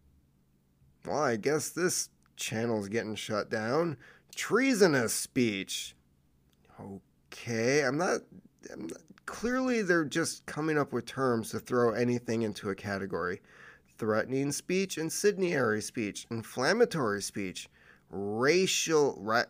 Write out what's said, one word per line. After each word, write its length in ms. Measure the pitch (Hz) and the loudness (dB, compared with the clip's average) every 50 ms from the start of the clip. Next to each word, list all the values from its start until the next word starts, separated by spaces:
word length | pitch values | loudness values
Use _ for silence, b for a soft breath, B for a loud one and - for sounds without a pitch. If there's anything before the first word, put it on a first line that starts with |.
| _ _ _ _ _ _ _ _ _ _ _ _ _ _ _ _ _ _ _ _ - | _ _ _ _ _ _ _ _ _ _ _ _ _ _ _ _ _ _ _ _ -8
Well, 160 | 78 101 139 | -4 -2 0
I 140 | 151 127 117 | 0 0 0
guess 340 | 104 95 135 151 151 - - | 0 0 0 0 0 -2 -4
this 400 | - - 180 180 - - - - _ _ _ _ _ | -4 -2 -2 0 0 -2 -4 -6 _ _ _ _ _
channel's 520 | - - - - 110 117 120 113 107 98 98 | -10 -8 -4 -2 -2 -2 0 0 -2 -2 -2
getting 260 | 107 117 98 110 107 | -4 -4 -4 -4 -8
shut 360 | 95 - - 107 104 - - | -8 -6 -4 -4 -4 -2 -2
down. 460 | 117 110 107 113 131 156 175 170 139 B B B B B B B B | -4 -4 -2 0 0 0 0 0 -4 B B B B B B B B
Treasonous 800 | - - - 185 233 262 269 254 185 202 170 143 131 117 107 - | -8 -4 2 2 4 4 4 6 6 6 6 6 4 2 2 -2
speech. 840 | - - - - 131 123 113 101 95 92 - - - - - - _ _ _ _ _ _ _ _ _ _ _ _ _ _ _ - - - - - - _ _ _ _ _ - | -4 -4 -2 2 2 2 2 2 -2 -4 -6 -6 -8 -8 -10 -14 _ _ _ _ _ _ _ _ _ _ _ _ _ _ _ -20 -18 -14 -14 -14 -14 _ _ _ _ _ -20
Okay, 500 | - - - 120 117 110 113 127 139 151 | -18 -12 -8 -4 -2 0 2 4 4 4
I'm 140 | 139 123 135 | 2 2 0
not, 240 | 156 180 - - - - - - 185 _ - _ _ - - | 0 0 0 0 -2 -4 -10 -20 -20 _ -20 _ _ -18 -16
I'm 180 | - - - - | -14 -12 -10 -12
not, 100 | - - _ - - - - | -12 -14 _ -20 -20 -16 -14
clearly 560 | - - - 208 240 247 262 262 254 247 226 | -12 -8 -4 -2 0 0 2 2 2 2 2
they're 240 | 202 170 175 170 156 | 4 4 4 4 4
just 400 | 123 - 165 160 - - - - | 2 0 -2 -2 -2 -4 -8 -12
coming 300 | - - 147 151 160 156 | -8 -6 -2 0 2 2
up 160 | 151 139 - | 2 0 0
with 140 | 135 117 - | -2 -4 -4
terms 440 | - - 135 135 127 117 113 104 - | -4 -2 0 2 2 2 2 0 -2
to 100 | - 107 | -6 -8
throw 320 | - - 127 123 120 117 | -4 0 2 4 4 4
anything 500 | 107 117 123 123 120 120 120 - 113 113 | 4 4 2 2 2 0 0 -2 0 0
into 260 | 113 104 - - - 101 | 0 -2 -2 -4 -4 -4
a 40 | 95 | -4
category. 640 | - - 110 101 95 98 95 98 82 87 90 95 - B B B B B B B B B _ _ | -4 -4 -4 -4 -4 -4 -4 -4 -2 -2 -2 -4 -6 B B B B B B B B B _ _
Threatening 560 | - 117 107 107 110 - 113 131 135 139 143 | -4 0 2 2 2 2 0 -2 -2 0 -2
speech, 460 | 143 - - - 180 190 196 190 - 151 | -2 -4 -4 -2 0 0 0 -2 -4 -4
incendiary 840 | 160 165 - - - 208 190 185 185 170 - 139 123 110 107 107 | -4 -4 -2 2 2 2 2 2 -2 0 2 2 2 2 0 0
speech, 460 | 104 - - 123 110 98 - - - - | -2 -6 -6 -4 -4 -4 -6 -8 -10 -8
inflammatory 920 | 117 113 107 - - 123 127 156 196 233 240 151 165 160 127 104 101 101 | -8 -8 -8 -8 -4 0 2 2 4 4 4 2 2 0 0 0 0 -2
speech, 460 | 95 - - 110 98 90 - - - - b b b b b b b b | -4 -6 -6 -6 -6 -6 -8 -10 -14 -16 b b b b b b b b
racial, 1080 | - 95 101 101 107 113 127 143 170 185 190 180 - - - 165 160 151 143 127 - - | -8 -6 -6 -4 -2 2 2 4 4 4 4 2 0 0 0 2 4 4 4 2 0 -4
ra-, 260 | 98 107 113 120 - | -4 0 0 0 0